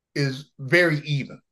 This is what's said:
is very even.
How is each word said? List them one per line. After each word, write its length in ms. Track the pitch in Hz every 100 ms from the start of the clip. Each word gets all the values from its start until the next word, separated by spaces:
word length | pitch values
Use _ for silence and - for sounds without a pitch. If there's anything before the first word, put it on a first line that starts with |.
| _ 147
is 360 | 139 135 - -
very 400 | 135 170 175 147 147
even. 340 | 139 120 - _